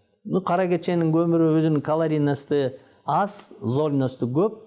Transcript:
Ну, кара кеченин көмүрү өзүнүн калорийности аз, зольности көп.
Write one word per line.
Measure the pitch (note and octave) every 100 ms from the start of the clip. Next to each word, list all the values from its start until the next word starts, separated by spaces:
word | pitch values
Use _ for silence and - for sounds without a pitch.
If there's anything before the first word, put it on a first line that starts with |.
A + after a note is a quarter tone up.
| _ _ G#3+
Ну, | F3+
кара | F#3 F3 F#3
кеченин | F3 E3+ F3 E3
көмүрү | E3 E3+ E3 D#3+ D#3+
өзүнүн | D#3+ D3+
калорийности | C#3+ D#3 E3 D3+ D3 C#3 - D3 C3 - - _ -
аз, | D3+ G3 - - -
зольности | A2 C3 D#3 C#3 C3 - B2
көп. | C3+ G#3+ G#3+